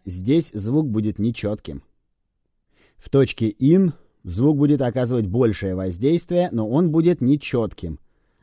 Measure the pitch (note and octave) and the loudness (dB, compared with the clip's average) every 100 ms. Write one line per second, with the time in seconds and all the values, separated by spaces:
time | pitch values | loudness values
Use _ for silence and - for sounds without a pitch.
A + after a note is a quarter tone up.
0 | G2 F2 G2+ D#3+ - G#2 G2+ D3 D3+ G#2+ | -10 -6 0 0 0 -6 -2 -2 0 -2
1 | G#2+ G2 A2 A#2 G2+ G#2+ - C#2 - _ | -2 -2 -4 -2 -6 -6 -10 -14 -16 _
2 | _ _ _ _ _ _ _ _ _ _ | _ _ _ _ _ _ _ _ _ _
3 | - C3+ C3 - A2 - C3+ F3+ F#3 - | -2 2 2 0 -4 0 4 4 4 -2
4 | _ _ F2+ F2 C#3 C#3+ D3 C#3+ B2+ C3 | _ _ -10 0 2 4 2 2 0 -2
5 | A#2+ B2 G2 A2+ A#2+ G2+ F#2+ F#2 F#2+ F2 | -2 -2 -2 0 0 0 -4 -4 -6 -2
6 | C3 E3+ - F3 F3+ A2+ A2 C#3 F3 D#3 | 0 0 0 -2 -2 -2 0 0 2 4
7 | E3 F3 B2 D3 - B2 G#2+ - E2+ D2+ | 2 2 2 0 0 -2 -2 -6 -12 -12
8 | _ _ _ _ | _ _ _ _